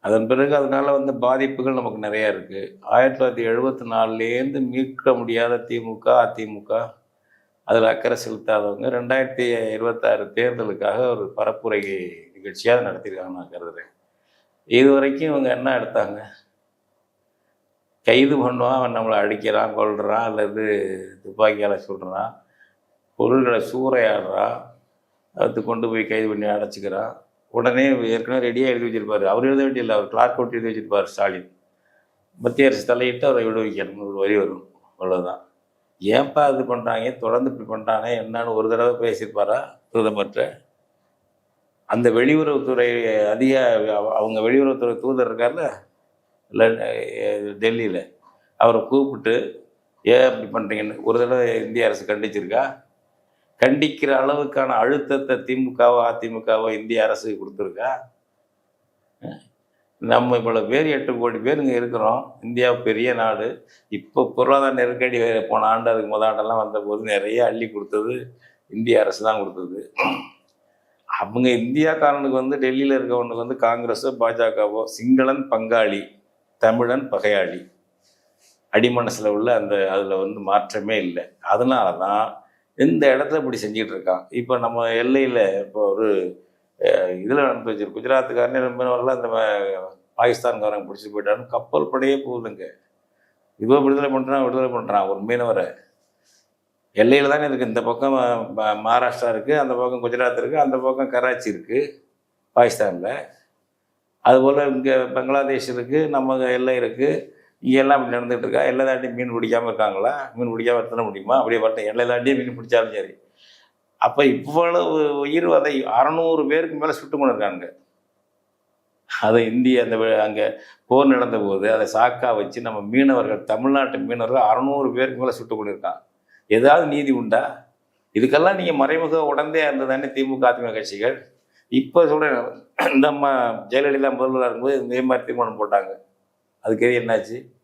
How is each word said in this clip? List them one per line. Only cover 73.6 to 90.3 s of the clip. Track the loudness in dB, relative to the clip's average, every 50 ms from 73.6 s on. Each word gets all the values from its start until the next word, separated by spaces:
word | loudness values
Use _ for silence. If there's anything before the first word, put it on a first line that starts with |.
| 0 0 0 0 -2 -4 -4 -2 -2 -6 -2 0
பாஜகவோ, | 0 0 2 2 0 0 2 0 0 0 0 -4 -4
சிங்களன் | -6 -8 -6 2 4 4 6 6 4 2 -2 -2 -2
பங்காளி, | -2 -2 0 0 2 2 2 2 0 -2 -6 -8 -18 _ _ _ _ _ _ _ _ _
தமிழன் | 4 4 4 4 2 0 0 -2 -2 -2
பகையாளி, | -4 0 0 2 2 2 0 0 -4 -10 -14 -18 _ _ _ _ _ _ _ _ _ _ _ _ _ _ _ _ _ _ _ _ 0
அடிமனசுல | 2 2 2 2 0 -2 -4 -6 -2 -2 0
உள்ள | 0 2 2 2 0
அந்த, | 0 0 0 -2 0 0 0
அதுல | 0 -2 -2 -2 -2
வந்து | -2 -2 -4 -6 -8
மாற்றமே | -4 0 0 0 0 -2 -8 -6 -4 -2 -2 -2
இல்லை. | -2 -4 -6 -6 -10 -10 _ _ -2 0 0
அதனாலதான் | 2 2 2 2 2 0 0 -2 -2 -2 -2 0 0 -2 -2 -6 -14 -20 _ _ _ _ _ _
இந்த | 0 2 2 4 4 4 4 4
இடத்துல | 4 2 0 -2
இப்படி | -2 -2 -2 -4 -4 -6
செஞ்சுட்டு | -6 -4 -4 -6 -6 -6
இருக்கான். | -6 -2 -2 -2 -2 -4 -8
இப்ப | -8 -8 -2 -2 -2 -2
நம்ம | -2 -2 -2 -2 -2 0
எல்லையில | 0 0 2 2 2 2 2 2 2 2 2 2 2 -2
இப்போ | -6 -6 -4 -2 0 0
ஒரு, | 0 0 0 0 2 0 0 -4 -8 -12 _ _ _ _ _ _ _ _
அஹ், | 2 2 2 2 2 0 -4
இதுல | -6 -4 0 2
நடந்து | 2 2 2 0 -2 -4 -6 -4
வச்சிருக்கு, | -4 -6 -8 -8 -10
குஜராத்துக்காரனே | -2 0 0 0 0 0 0 0 0 0 0 -2
ரொம்ப | -2 -4 -4 -4 -2
நாளா | -2 0 0 0 -2 -2
இந்த | -2 -4 -4
ம-, | -2 0 0 0 0 -2 -2 -4 -4 -6 -8 -12 -16 _ _ _ _ 0
பாகிஸ்தான்காரங்க | 2 2